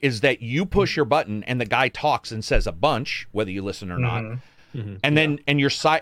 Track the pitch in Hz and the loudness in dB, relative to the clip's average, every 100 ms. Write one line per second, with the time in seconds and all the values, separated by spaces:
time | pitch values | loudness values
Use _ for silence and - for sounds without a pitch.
0 | 139 113 135 127 117 135 190 202 190 - | -2 2 2 2 -2 -2 0 2 2 2
1 | 123 151 104 107 - 127 110 120 131 - | 2 2 0 -6 -4 -4 0 2 2 0
2 | 151 123 - 110 - 135 104 82 139 120 | 0 0 -4 -8 0 2 2 0 0 0
3 | 143 - - 104 104 98 98 - 98 - | -2 -8 -6 -4 -2 -2 -6 -6 -6 -2
4 | 127 98 110 120 - _ - 123 101 95 | 0 -2 -6 -10 -12 _ -14 -10 -10 -2
5 | 143 151 156 147 - 143 139 - 156 156 | 2 2 2 0 0 2 2 2 2 2